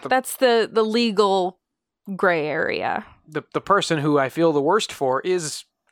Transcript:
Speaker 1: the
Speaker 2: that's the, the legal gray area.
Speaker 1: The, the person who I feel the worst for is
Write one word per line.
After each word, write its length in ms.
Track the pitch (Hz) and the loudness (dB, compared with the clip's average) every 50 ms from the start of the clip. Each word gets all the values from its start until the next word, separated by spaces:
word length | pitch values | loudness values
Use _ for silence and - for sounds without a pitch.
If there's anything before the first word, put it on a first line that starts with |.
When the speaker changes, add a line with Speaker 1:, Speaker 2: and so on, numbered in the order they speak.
Speaker 1:
the 80 | - - | -4 -2
Speaker 2:
that's 260 | 254 262 254 - - | -2 -2 -2 -4 -2
the, 320 | - 262 247 233 226 214 - | 0 2 4 4 2 2 0
the 140 | - 220 220 | 0 0 0
legal 760 | 220 214 240 240 233 202 196 214 196 190 196 180 185 - _ _ _ _ _ _ _ _ _ _ - 196 180 | 2 0 0 0 2 2 2 2 4 2 2 0 -2 -4 _ _ _ _ _ _ _ _ _ _ -12 -6 0
gray 300 | - 185 175 160 147 151 | 0 2 2 2 0 -2
area. 580 | 139 160 - - - - 95 - - - 214 - - _ _ - | -2 -2 -2 -2 -2 -4 -4 -4 -4 -6 -8 -10 -16 _ _ -12
Speaker 1:
The, 160 | 156 151 - _ - | -10 -10 -10 _ -8
the 80 | 151 | -8
person 380 | - - 196 196 160 - 165 156 | -2 0 0 0 2 0 -2 -2
who 200 | 139 151 147 143 | 0 2 2 2
I 80 | 135 135 | 0 0
feel 220 | - 160 170 165 | 0 2 2 2
the 100 | 151 147 | 2 2
worst 300 | 139 156 185 220 - - | 2 2 2 0 0 -4
for 300 | - - 143 131 127 135 | -6 -4 -2 -2 -2 -2
is 420 | - 180 185 180 160 147 - - - _ _ _ _ _ | -2 -2 -2 -2 -4 -6 -10 -12 -14 _ _ _ _ _